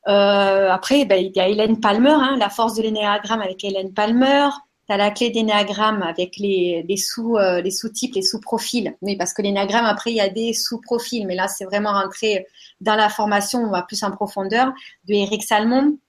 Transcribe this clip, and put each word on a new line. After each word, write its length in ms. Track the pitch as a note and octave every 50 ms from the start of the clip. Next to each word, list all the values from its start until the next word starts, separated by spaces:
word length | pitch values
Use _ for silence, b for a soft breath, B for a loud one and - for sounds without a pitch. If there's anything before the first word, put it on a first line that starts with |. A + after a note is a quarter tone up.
| _ G3+
Euh, 600 | G3+ G3+ G3+ G3+ G3+ G3+ G3 G3 G3 G3 G3 F#3+
après, 340 | F#3 F#3 - - C4 C#4+ C#4
ben, 180 | F#3+ G3 F#3
il 140 | F#3+ F#3+ -
y 40 | G3
a 80 | F#3 F#3
Hélène 300 | G#3 G3 G#3+ A3 A3+ A3
Palmer, 320 | A3 G#3+ G3+ G#3+ B3 C#4+
hein, 260 | D#4 D4 C4 C4 C4+ B3+
La 100 | G#3+ G3
force 260 | - - A3+ A#3 A3
de 80 | A3
l'énéagramme 600 | A3 A3 G#3+ G#3+ G#3 G3+ G3+ G#3 G#3 - A3+ A3+
avec 200 | G#3 F#3 F#3 F#3
Hélène 300 | - G3+ F#3+ F#3+ F#3+ F#3+
Palmer. 560 | F#3+ - G#3 A3 A#3 B3 C4 C4+ C#4 C#4+ C#4+ C#4+ C#4 - - _ _ _ _ -
T'as 80 | G3+
La 140 | G3 G3+ G#3
clé 180 | G#3 - B3 A#3
d'énéagramme 720 | - A3+ A3 A3 G#3 G#3 G#3 G3 G#3 G3+ G#3+ G#3+ G#3+ G3+
avec 360 | F#3 E3 E3 F3 F3+ F3+ - G3
les, 480 | G3+ G3+ G3 F#3 F3 F3 F3 E3+ E3 E3+
les 80 | G3+
sous, 400 | G3 - - - A#3+ A3+ A3+ A#3
euh, 240 | G#3+ G3 F#3 F3+ F3
les 100 | F3 G3
sous-types, 440 | F#3+ - - A3 A3 - B3+ B3 -
les 80 | G3
sous-profils. 720 | F#3+ F#3 - G#3+ - - A#3 A3 - - - A#3+ G3+ E3+ - _
Oui, 140 | - G3+ G3
parce 180 | G3 F3 - -
que 80 | -
l'énéagramme, 420 | G3+ G3+ G3 G3 G3+ G3 G3 A#3 A#3
après, 260 | A3 G#3 G#3 - A#3
il 60 | A#3
y 40 | A3
a 80 | G3+ G3
des 240 | F#3+ A3 A3+ A3+ A3
sous-profils. 720 | - - - A#3+ A3+ - - A#3+ A#3 A#3 - - A#3 G#3
Mais 80 | F#3 F3+
là, 140 | F#3 F#3 G3
c'est 180 | F#3+ - G3
vraiment 260 | F#3+ G3 G#3 G#3 G#3+
rentrer 540 | G3+ G3+ F#3+ F#3+ F#3+ - - G#3+ G#3 F#3 F#3 B B B B B B B
dans 160 | F#3+ G#3+ G#3+
la 140 | G#3+ G#3+ G#3+
formation, 500 | G#3+ - G#3+ G#3 G#3 G3+ G3+ - - B3
on 100 | A#3 G#3+
va 120 | F#3+ F3+
plus 200 | F3 - - -
en 80 | G#3+ G3
profondeur, 640 | G3 - G#3 G3 - G3+ F#3+ F#3+ G#3+ A#3 B3+ C4 C4 B B B B B _
de 60 | -
Eric 320 | G#3 G3+ G3 G3+ G#3+ G3+ -
Salmon. 540 | - A3+ G#3 G#3+ A#3 B3 C4 C#4+ D4 D4+ - _